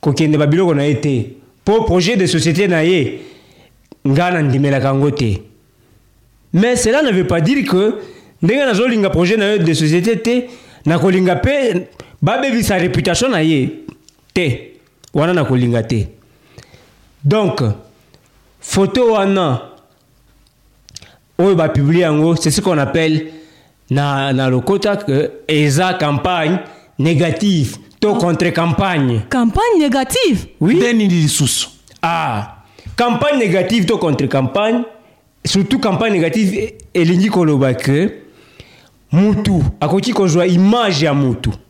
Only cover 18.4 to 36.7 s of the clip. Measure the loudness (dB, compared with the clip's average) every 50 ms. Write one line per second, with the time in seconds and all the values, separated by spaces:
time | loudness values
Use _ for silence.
18.4 | _ _ _ _ -14 -4 0 0 0 0 2 2 2 2 2 2 0 0 0 0
19.4 | 0 0 -2 -4 -6 -12 -20 -20 _ _ _ _ _ _ _ _ _ _ _ _
20.4 | _ _ _ _ _ _ _ _ _ -20 -20 -20 -20 -20 -20 _ _ _ _ 0
21.4 | 2 2 2 2 2 0 0 0 0 2 2 2 2 2 2 2 2 2 0 0
22.4 | 0 -2 -2 0 0 0 0 0 0 -2 -2 -2 0 0 0 -2 -4 -6 -16 -20
23.4 | -20 -20 _ _ _ _ _ _ _ _ -2 -2 -2 -2 -2 -2 -2 -2 -2 0
24.4 | 0 0 0 0 0 0 -2 0 0 -2 -2 -2 -2 -2 -2 -2 -2 -2 -6 -12
25.4 | -6 -2 0 0 2 2 2 2 0 0 -2 -2 -2 -2 -2 -2 -2 -2 -2 -2
26.4 | 0 -2 -2 -4 -4 -10 -20 -20 _ _ _ -2 0 0 2 2 2 0 0 -2
27.4 | 0 0 2 2 0 -2 -6 -12 -18 -20 -8 _ 0 0 0 2 0 0 0 0
28.4 | 0 -2 0 0 -2 0 0 0 0 0 0 0 0 0 0 -2 -4 -2 -2 0
29.4 | 0 0 0 0 0 2 2 2 2 2 2 0 -2 -2 -2 0 2 2 0 0
30.4 | -2 -8 -6 _ 0 2 2 2 2 2 2 2 2 2 2 2 2 0 0 0
31.4 | -2 -2 -2 -4 -6 -8 -10 _ _ _ -12 -8 -4 -4 -2 -2 -2 -4 -4 -6
32.4 | -8 -10 -14 -20 -20 _ _ -20 -18 -14 -4 -2 0 0 0 0 0 0 2 2
33.4 | 0 2 2 0 0 2 2 0 2 2 0 0 0 0 0 0 -2 0 0 0
34.4 | -2 0 -2 -2 0 0 0 -2 -2 -6 -12 -20 _ _ _ _ _ _ _ _
35.4 | _ -2 0 0 0 2 0 0 0 0 0 0 0 0 0 0 0 0 0 0
36.4 | 0 0 0 -2 -6 -6